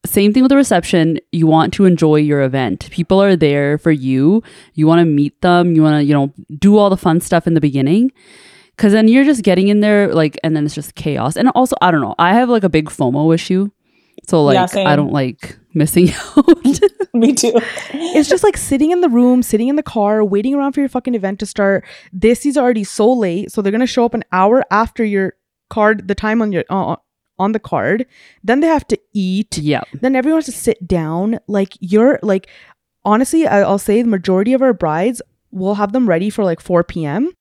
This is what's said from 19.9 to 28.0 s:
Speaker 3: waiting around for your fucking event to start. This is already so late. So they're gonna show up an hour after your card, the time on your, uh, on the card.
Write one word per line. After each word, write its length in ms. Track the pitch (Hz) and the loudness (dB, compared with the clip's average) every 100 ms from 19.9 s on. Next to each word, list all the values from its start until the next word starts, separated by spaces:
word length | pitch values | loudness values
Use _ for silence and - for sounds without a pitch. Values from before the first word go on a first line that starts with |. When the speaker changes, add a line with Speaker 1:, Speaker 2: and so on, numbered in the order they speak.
| 233 202 214 208 | -2 0 0 0
Speaker 3:
waiting 280 | 202 233 285 | -2 -2 -2
around 180 | 277 | -2
for 80 | 277 | -2
your 80 | 277 | -4
fucking 260 | 254 262 233 | -4 -4 -4
event 240 | 190 196 | -4 -6
to 60 | 208 | -8
start. 400 | - 196 196 - - - | -2 0 0 -4 -20 -16
This 340 | 185 220 240 285 | 0 2 2 0
is 120 | 277 | 0
already 260 | 247 220 | 0 0
so 280 | 196 - 214 | -4 0 0
late. 400 | 254 196 170 208 | 2 -2 -4 -6
So 100 | - | -4
they're 100 | 196 | -2
gonna 140 | 214 254 | -2 -2
show 160 | - 233 | 0 -2
up 80 | |
an 100 | 226 - | -4 -6
hour 320 | 185 196 254 - | 0 2 2 0
after 320 | 202 226 - 220 | -2 -2 -4 -4
your 280 | 202 190 _ _ _ _ | -2 -4 _ _ _ _
card, 380 | - 214 214 190 | -4 -4 -4 -8
the 60 | 196 | -6
time 260 | 214 226 | -4 -2
on 100 | 214 | -2
your, 140 | 180 - | -4 -4
uh, 280 | 190 170 - _ _ _ - | -6 -4 -8 _ _ _ -6
on 140 | 196 | -4
the 60 | 208 | -4
card. 460 | - 151 110 202 | -4 -4 -2 -4